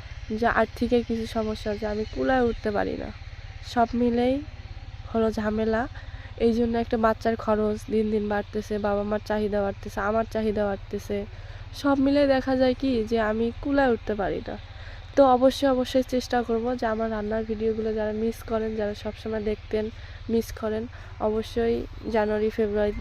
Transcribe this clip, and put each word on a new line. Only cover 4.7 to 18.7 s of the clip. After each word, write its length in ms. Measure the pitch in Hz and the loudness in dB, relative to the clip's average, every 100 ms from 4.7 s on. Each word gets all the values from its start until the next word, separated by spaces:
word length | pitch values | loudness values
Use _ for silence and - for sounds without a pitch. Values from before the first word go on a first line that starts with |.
| - - - - | -14 -14 -12 -4
হলো 160 | 226 220 | 0 0
ঝামেলা। 520 | 220 214 214 220 220 277 - - - - - | 0 -2 0 0 0 -2 -6 -12 -12 -10 0
এই 160 | 233 | 2
জন্য 260 | 226 240 233 | 4 2 2
একটা 180 | 233 233 | 0 2
বাচ্চার 400 | 220 220 226 226 | 2 2 0 0
খরচ 420 | - 214 214 214 - | 0 2 2 0 0
দিন 200 | 220 214 | 0 2
দিন 180 | 214 208 | 0 0
বাড়তেছে, 500 | 208 202 214 - 208 | -2 -2 -6 -4 -2
বাবা 240 | 208 202 | 0 0
মার 180 | 208 208 | 0 -2
চাহিদা 380 | - 214 208 202 | 0 0 0 0
বাড়তেছে, 380 | 196 196 202 - | 0 -2 -8 -4
আমার 240 | 202 220 220 | 0 0 0
চাহিদা 340 | 220 220 208 | 0 0 0
বাড়তেছে, 640 | 202 196 - 202 - 202 208 - - - - - | 0 -2 -6 -8 -4 -4 -6 -10 -12 -12 -12 -2
সব 220 | 285 277 | 2 4
মিলে 280 | 269 285 285 | 4 6 6
দেখা 300 | 262 262 262 | 4 4 4
যায় 180 | 262 | 4
কি 300 | 247 269 240 | 2 0 0
যে 160 | 214 226 | 2 2
আমি 320 | 214 220 233 - | 2 2 0 -2
কুলায় 300 | 285 277 262 | 0 4 4
উঠতে 220 | 220 - | 2 0
পারি 260 | 208 180 - - | -2 -2 -2 -6
না। 80 | 208 - - - - - - | -10 -10 -14 -12 -12 -2 6
তো 60 | 269 | 8
অবশ্যই, 420 | 247 262 - 277 | 8 6 6 2
অবশ্যই 340 | 254 247 262 | 2 2 2
চেষ্টা 400 | 254 254 - 247 | 2 0 0 0
করব 320 | 233 226 240 247 | 2 0 0 0
যে 100 | 233 | 0
আমার 240 | 220 226 | 0 -2
রান্নার 340 | 214 208 220 | -2 -2 -2
ভিডিওগুলো 500 | 220 214 220 220 220 | -2 -2 0 0 0
যারা 180 | 220 214 | 0 -2
মিস 300 | 214 226 226 | 0 -2 -2
করেন, 340 | - 220 220 | -4 -2 -2